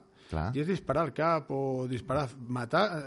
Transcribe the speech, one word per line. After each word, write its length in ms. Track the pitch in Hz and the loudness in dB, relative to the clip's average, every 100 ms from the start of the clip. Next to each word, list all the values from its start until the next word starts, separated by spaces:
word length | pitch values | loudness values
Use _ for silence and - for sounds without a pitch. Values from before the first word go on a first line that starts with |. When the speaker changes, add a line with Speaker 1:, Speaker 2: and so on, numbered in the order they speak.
| - _ - | -12 _ -6
Speaker 1:
Clar. 260 | 80 82 | -2 0
Speaker 2:
i 60 | 131 | 0
és 60 | 156 | 0
disparar 380 | 190 - 139 | 0 0 2
al 100 | 165 | 2
cap 360 | 117 160 165 143 | 2 2 2 0
o 360 | 139 135 131 127 | -2 0 -2 -2
disparar, 400 | 127 92 131 135 139 120 | -4 0 0 0 -6 -6
matar, 540 | 123 120 160 208 165 | -4 2 2 2 0